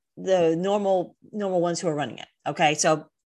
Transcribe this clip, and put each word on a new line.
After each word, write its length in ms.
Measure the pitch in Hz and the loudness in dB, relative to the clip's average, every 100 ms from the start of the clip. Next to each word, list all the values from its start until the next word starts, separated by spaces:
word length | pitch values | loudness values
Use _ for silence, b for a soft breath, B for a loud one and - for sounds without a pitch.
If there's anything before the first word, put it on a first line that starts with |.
| _ - | _ -8
the 380 | 185 185 165 165 | 0 2 4 2
normal, 580 | 190 208 196 185 170 - _ | 0 0 2 0 -2 -10 _
normal 300 | 214 196 180 | -6 -2 0
ones 180 | 175 170 | 0 -2
who 80 | 175 | -4
are 80 | 147 | -4
running 220 | 123 - | -6 -8
it. 100 | - _ - | -18 _ -8
Okay. 280 | 165 156 151 | 0 2 2
So 300 | 165 156 - _ _ | 2 0 -2 _ _